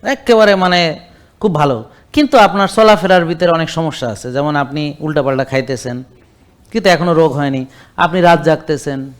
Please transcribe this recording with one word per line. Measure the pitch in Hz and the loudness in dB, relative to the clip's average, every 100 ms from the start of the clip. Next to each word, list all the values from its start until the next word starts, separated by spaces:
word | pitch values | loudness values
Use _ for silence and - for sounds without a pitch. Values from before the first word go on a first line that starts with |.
এক্কেবারে | 214 269 - 226 214 196 | -4 -4 2 4 4 4
মানে | 185 180 170 147 - _ _ _ | 2 0 0 -4 -14 _ _ _
খুব | 214 151 | -4 0
ভালো, | 147 117 117 _ _ | 0 -2 -8 _ _
কিন্তু | - 285 262 | -2 2 4
আপনার | 196 190 196 | 4 2 -2
চলাফেরার | - 220 202 180 185 170 | 2 4 4 4 2 2
ভিতরে | 170 175 | -2 0
অনেক | 165 160 | 0 -2
সমস্যা | - 160 147 123 | -4 -6 -6 -8
আছে। | 104 127 | -8 -8
যেমন | 127 147 147 | -4 -2 -2
আপনি | 131 143 147 147 | -4 -6 -8 -8
উল্টাপাল্টা | 156 151 135 131 | -4 -2 -2 -2
খাইতেছেন, | 131 135 131 127 127 123 131 _ _ _ _ _ _ | -2 -4 -4 -8 -8 -12 -14 _ _ _ _ _ _
কিন্তু | 226 190 | -2 0
এখনও | 170 175 | 0 2
রোগ | 160 160 | 2 2
হয়নি, | 135 143 135 131 - - - | 0 -4 -4 -8 -16 -20 -4
আপনি | 170 180 | -2 2
রাত | 175 170 | 4 4
জাগতেছেন | 147 156 - 147 147 135 135 | 2 -2 -2 -6 -6 -8 -10